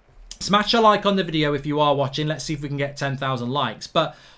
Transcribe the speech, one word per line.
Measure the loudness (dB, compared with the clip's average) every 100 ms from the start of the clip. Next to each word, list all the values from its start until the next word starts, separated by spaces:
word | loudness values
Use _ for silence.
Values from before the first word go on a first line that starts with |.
| _ -20 -18 -10
Smash | 0 0 2
a | 4
like | 6 4 2
on | 0
the | 0
video | 0 0
if | 0 0
you | 2
are | 2
watching. | 2 0 -2 -4
Let's | -4 -6
see |
if | -6
we | -4
can | -4
get | -4 -4
ten | -4 -4
thousand | -4 -4 -2
likes. | -2 -4 -6 -4
But | -2 -2 -4 -20